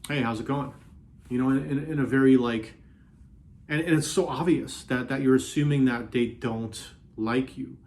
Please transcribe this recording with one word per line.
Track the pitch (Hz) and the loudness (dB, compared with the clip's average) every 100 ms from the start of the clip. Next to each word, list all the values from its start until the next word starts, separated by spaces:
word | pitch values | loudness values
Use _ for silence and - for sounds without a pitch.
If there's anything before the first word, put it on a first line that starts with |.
| - | -6
Hey, | 143 | -4
how's | 117 113 | -2 -4
it | 113 | -4
going? | 139 143 - - - - - - | -4 -4 -10 -20 -20 -20 -20 -6
You | 123 | -2
know, | 131 | 2
in, | 135 151 | 2 0
in, | 139 151 | -4 -2
in | 156 | -2
a | |
very, | 127 131 135 131 | 0 4 6 6
like, | 120 113 110 - - - - - - - - - - | 4 -2 -6 -16 -20 -20 -20 -20 -20 -20 -20 -20 -6
and, | 156 | -4
and | 165 156 | 2 2
it's | - | 2
so | - 160 | 0 0
obvious | 127 170 151 - - | 0 2 0 0 -12
that, | - 127 123 | -4 -4 -2
that | 135 | -2
you're | 135 131 | 4 4
assuming | 131 - 147 143 | 2 -2 0 2
that | 131 120 110 | 2 0 -4
they | 123 117 | -2 -2
don't | 117 120 113 110 98 - - - - | -2 -6 -6 -6 -10 -16 -20 -20 -6
like | 110 120 131 - | -2 -2 -4 -8
you. | 131 131 | -14 -14